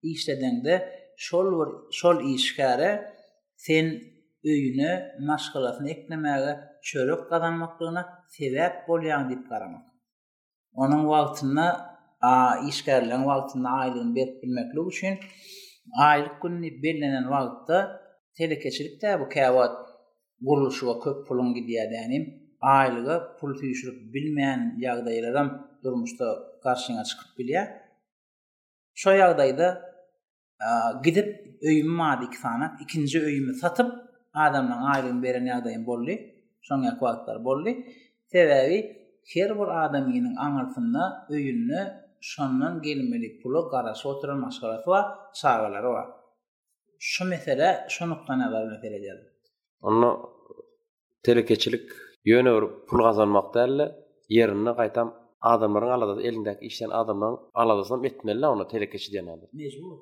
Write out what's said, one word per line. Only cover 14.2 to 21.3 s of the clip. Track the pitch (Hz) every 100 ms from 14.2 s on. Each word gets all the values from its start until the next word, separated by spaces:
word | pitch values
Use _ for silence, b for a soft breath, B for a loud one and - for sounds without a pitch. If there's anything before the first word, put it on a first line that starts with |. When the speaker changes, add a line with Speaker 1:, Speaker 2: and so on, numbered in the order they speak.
| 131 -
Speaker 1:
bilmeklik | 127 123 120 139 180
üçin | 180 190 190 B B B B B B - -
aýlyk | 147 147 147 -
günni | 175 175 165 127
bellenen | 151 160 147 135
wagtda | 127 139 123 - - 175 196 - - _ _ -
telekeçilik | 165 147 135 131 151 -
de | 208 185
bu | 135
käwat | 151 131 127 120 - - - _ _ _ _
gurulşyga | 127 143 139 135 127 117
köp | 147 139
pulun | -